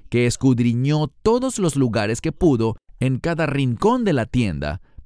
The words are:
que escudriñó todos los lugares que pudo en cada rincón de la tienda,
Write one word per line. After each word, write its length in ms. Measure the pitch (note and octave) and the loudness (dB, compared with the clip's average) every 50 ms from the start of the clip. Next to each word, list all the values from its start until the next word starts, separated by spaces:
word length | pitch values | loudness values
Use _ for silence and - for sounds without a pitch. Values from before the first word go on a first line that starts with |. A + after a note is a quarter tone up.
| - - | -8 -2
que 180 | - A#2+ A#2+ | 0 2 2
escudriñó 800 | A#2+ - - - C3+ B2+ A#2 A#2+ A#2+ A#2 A#2+ C3 C#3+ D3+ D3+ D3+ | 2 0 2 2 2 4 4 2 2 0 0 0 0 0 0 -2
todos 520 | C#3+ - _ - G#3+ A#3 B3 B3+ C4 - - | -4 -4 _ 0 2 2 2 0 -2 -2 -2
los 160 | F#3+ E3 C3 | -2 0 0
lugares 460 | C#3 C3 A#2+ G#2 A2+ G#2 G#2+ A2+ - | 0 0 0 0 -2 -2 -2 -4 -4
que 100 | - D#3+ | -4 -6
pudo 460 | D3+ - F#3+ E3 C3+ A2 A2+ A2+ F#2+ - _ - - - | -2 0 2 2 2 2 0 -2 -2 -6 _ -16 -8 -4
en 200 | B2 C3 C3 A#2+ | -2 -2 -2 -2
cada 260 | - E3 E3+ D#3+ E3 | -4 -4 -2 -2 -2
rincón 600 | D#3+ - C#3 C3+ B2+ A#2+ - - G#3+ B3 B3+ A#3 | -2 -2 0 0 -2 0 0 2 2 2 2 0
de 80 | G3 D#3 | 0 0
la 120 | B2 A2+ | 0 -2
tienda, 560 | - - B2+ A#2 G2 E2 C#2+ C#2 D2 E2 - - _ - - - | -2 0 0 0 0 -2 -4 -6 -6 -6 -8 -12 _ -20 -12 -4